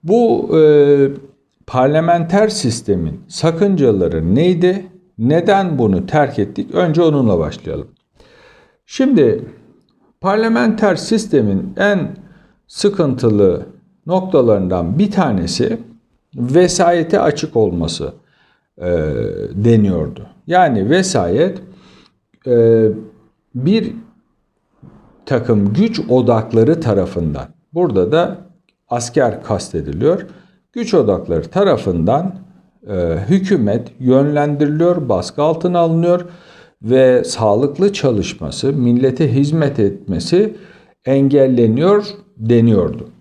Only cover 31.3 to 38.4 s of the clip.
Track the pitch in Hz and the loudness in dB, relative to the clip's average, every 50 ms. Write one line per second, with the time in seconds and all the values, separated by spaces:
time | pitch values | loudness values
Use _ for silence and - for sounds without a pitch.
31.3 | 85 80 80 - - 185 202 196 143 107 - 98 87 85 80 92 123 147 180 190 | -4 -4 -4 -4 -2 0 0 0 0 0 -2 -4 -2 0 0 0 0 0 -2 -6
32.3 | - - - - _ _ _ _ _ _ - 104 101 90 87 85 82 80 95 110 | -8 -10 -18 -20 _ _ _ _ _ _ -12 -8 -6 -4 -2 -2 -2 -4 -2 0
33.3 | 180 196 185 190 202 156 117 101 104 - - - - - 127 123 127 131 143 147 | 0 0 0 0 -2 0 0 -2 -2 -4 -6 -8 -14 -4 0 2 2 4 2 2
34.3 | 147 147 147 147 147 143 147 143 151 156 170 175 180 175 147 120 104 87 85 - | 0 -2 -2 -2 0 0 0 -2 0 0 0 0 0 0 -2 -2 -2 -2 -2 -6
35.3 | - - 143 156 160 160 165 180 175 175 170 165 165 165 165 170 175 180 175 175 | -4 -2 0 0 0 0 -2 -2 0 0 0 2 2 0 2 2 0 0 -2 -10
36.3 | - - - - - - - _ _ _ - 110 123 131 131 127 127 123 - - | -18 -20 -20 -20 -20 -20 -20 _ _ _ -2 0 4 4 6 6 4 2 0 -2
37.3 | - - 110 107 101 110 135 139 143 - 190 202 202 - - 135 117 101 87 - | -4 -2 0 2 2 2 0 -2 -2 0 0 0 0 0 -2 0 0 0 -4 -4
38.3 | - - | -8 -10